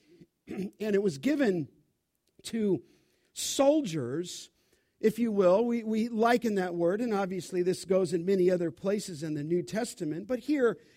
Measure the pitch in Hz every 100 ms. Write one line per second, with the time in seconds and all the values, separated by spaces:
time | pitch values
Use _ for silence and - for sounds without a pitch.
0 | _ _ - _ - 208 190 - 214 196
1 | 208 135 254 294 240 175 139 _ _ _
2 | _ _ _ _ - 233 208 151 - _
3 | _ _ _ - - - 269 311 233 156
4 | 120 151 180 - - _ _ _ _ -
5 | 214 - 233 202 180 196 240 233 220 220
6 | 233 220 226 247 233 196 180 175 170 214
7 | 240 202 190 190 - 185 180 175 170 190
8 | 185 175 175 196 180 180 170 - 196 208
9 | - 147 160 147 151 175 175 202 240 -
10 | 156 156 202 254 - 294 233 160 -